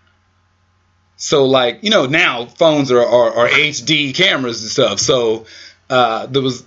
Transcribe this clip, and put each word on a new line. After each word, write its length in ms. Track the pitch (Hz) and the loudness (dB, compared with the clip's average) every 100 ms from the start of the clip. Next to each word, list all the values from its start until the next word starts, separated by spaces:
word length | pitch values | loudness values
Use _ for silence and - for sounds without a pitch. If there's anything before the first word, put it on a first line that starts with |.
| _ _ _ _ _ _ _ _ _ _ _ - | _ _ _ _ _ _ _ _ _ _ _ -16
So, 280 | - 151 | -2 0
like, 360 | 135 131 120 117 | 2 2 0 -2
you 80 | 208 | -2
know, 160 | 214 131 | 0 0
now 400 | 160 175 120 120 | 0 0 -2 -8
phones 440 | - 165 151 131 | 0 2 2 2
are, 100 | 123 | 2
are, 260 | 120 123 117 | 4 4 2
are 140 | 113 127 | 2 0
H 360 | 143 151 143 | 0 -2 -4
D 280 | 120 156 143 | -2 -2 -2
cameras 480 | 131 190 160 127 113 | -2 0 0 -4 -6
and 80 | 107 | -6
stuff. 300 | - 113 98 | -2 0 0
So, 440 | - 131 117 113 - - - _ - | 0 0 0 -4 -8 -20 -20 _ -2
uh, 360 | 127 117 110 127 | 0 2 -2 -4
there 140 | 135 | -2
was, 240 | 131 120 | -2 -6